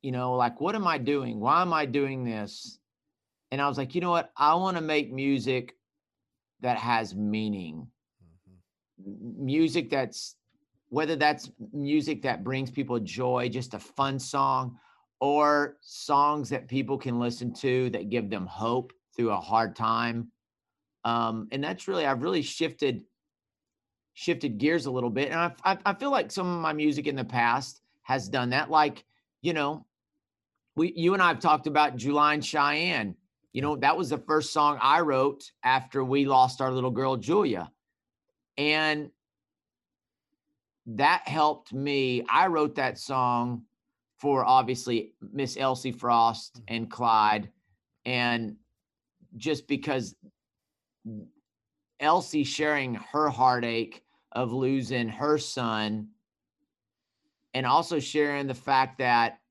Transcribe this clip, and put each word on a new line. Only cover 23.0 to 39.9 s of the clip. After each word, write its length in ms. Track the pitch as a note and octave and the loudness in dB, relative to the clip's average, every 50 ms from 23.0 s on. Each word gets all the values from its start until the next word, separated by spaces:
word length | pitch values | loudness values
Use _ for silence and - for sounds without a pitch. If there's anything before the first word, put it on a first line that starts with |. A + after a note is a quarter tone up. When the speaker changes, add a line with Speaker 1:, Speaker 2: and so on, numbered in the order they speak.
| - _ _ _ _ _ _ _ _ _ _ _ _ _ _ _ _ _ _ _ _ _ _ | -10 _ _ _ _ _ _ _ _ _ _ _ _ _ _ _ _ _ _ _ _ _ _
Speaker 1:
shifted 440 | - - - E3 B2+ - C3+ A2 G2+ | -6 -2 -2 -2 -2 -2 -6 -2 0
gears 280 | B2 D3+ E3 E3+ B2+ | 0 2 2 0 -2
a 40 | C3+ | -2
little 200 | B2+ B2+ A#2+ A#2+ | -4 -2 -2 -2
bit. 200 | G#2+ C3 C#3+ C3+ | -2 -2 -2 -2
And 80 | D#3 E3 | 0 -2
I, 140 | E3+ E3+ E3+ - - | -2 -2 -4 -2 0
I, 140 | F#3+ F#3+ F#3+ - | 0 0 0 -2
I 80 | G3+ G3+ | -2 -2
feel 160 | - C4 C#4+ | -2 -2 0
like 200 | C4+ A#3 - - | 0 0 -2 -4
some 160 | - G3 F3+ F3+ | -6 -4 -4 -4
of 80 | F3 E3+ | -4 -2
my 120 | D#3+ D#3+ | -2 -2
music 340 | D#3 D3+ D3+ D3+ C#3 D3 C#3+ | -2 2 0 0 0 0 -4
in 100 | D3 C#3 | -4 -4
the 80 | C3+ A#2+ | -4 -6
past 580 | A2 B2 A#2+ A#2 A#2 A#2+ C#3 B2+ - - - _ _ _ _ | -2 0 2 2 2 2 0 -2 -8 -14 -20 _ _ _ _
has 260 | _ - C3 C3+ G2+ F#2+ | _ -2 -2 -2 -2 -2
done 220 | B2 C3 B2 B2 | -2 -2 0 0
that. 200 | B2+ C#3 D#3 - | 0 -2 0 4
Like, 340 | D#3 D#3 D3+ D3 C#3 - _ _ _ _ _ _ _ _ | 4 4 4 4 0 -8 _ _ _ _ _ _ _ _
you 100 | - E3+ | -4 -2
know, 340 | E3 D#3 C#3+ C#3+ D#3 - - _ _ _ _ _ _ _ _ _ _ _ _ _ _ _ _ _ _ | -2 0 -2 -2 -4 -6 -14 _ _ _ _ _ _ _ _ _ _ _ _ _ _ _ _ _ _
we, 180 | D3 E3 F3+ - | -2 -2 0 0
you 160 | E3+ E3 F3 G3 | 0 2 2 4
and 80 | G3 | 4
I 60 | F#3 F3 | 4 4
have 100 | D#3+ - | 2 2
talked 260 | - E3 D#3 D3+ - | 4 4 4 4 2
about 300 | D#3+ D3 D3+ D3+ C#3+ B2 | 0 2 2 2 2 0
July 380 | A#2+ A2 C#3 C#3+ D3 D3 D3 D3+ | -4 -2 0 2 4 4 4 4
in 60 | D3+ | 2
Cheyenne. 760 | - - - D3+ C#3+ C#3+ D3 D#3 E3+ F3+ E3+ B2+ G#2+ G2 - _ _ _ _ _ _ _ | -2 -2 0 2 2 2 2 0 0 0 0 -2 -2 -4 -8 _ _ _ _ _ _ _
You 80 | - B2 | -6 -4
know, 140 | C3+ D3 D3+ | -2 -2 0
that 200 | B2+ C3+ C#3+ E3 | 2 4 4 4
was 120 | F3+ F3+ B2+ | 4 0 -2
the 80 | D3+ C3+ | -4 -4
first 340 | - - D#3 D3+ D3 - | 0 2 2 2 2 0
song 260 | - D#3 D3 D3 D3 B2+ | 0 2 2 2 2 2
I 200 | A#2 C3+ D3 E3+ | 4 4 4 4
wrote 500 | E3+ D3+ C3+ C3 C3+ C#3+ C#3+ - - - _ _ | 4 2 4 4 2 2 0 -2 -16 -20 _ _
after 400 | - B2+ C3 C3+ C3 - - C#3 | 2 2 2 2 0 -2 -4 -4
we 220 | C3 B2+ C3+ C#3+ C#3 | 0 2 2 2 4
lost 360 | C#3 C3+ C3 C3 B2+ B2+ - | 6 6 6 6 6 2 -2
our 120 | C3+ C3 | -2 0
little 180 | B2+ C3 B2+ B2+ | 0 0 -2 -2
girl, 260 | A#2+ A2+ C3+ C3 C3 | -2 0 0 0 -2
Julia. 540 | A#2 A#2 B2 E3+ G#3 G3 C#3 G#2 F2+ E2 - _ _ _ _ _ _ _ _ _ _ _ _ _ _ _ _ _ - | -2 0 2 2 2 2 2 0 -2 -6 -10 _ _ _ _ _ _ _ _ _ _ _ _ _ _ _ _ _ -2
And 520 | C#3+ D3+ D3+ D#3 D#3 D#3 D3+ D3+ D3 C#3+ _ _ _ _ _ _ _ _ _ _ _ _ _ _ _ _ | 0 2 2 2 2 0 0 -2 -4 -10 _ _ _ _ _ _ _ _ _ _ _ _ _ _ _ _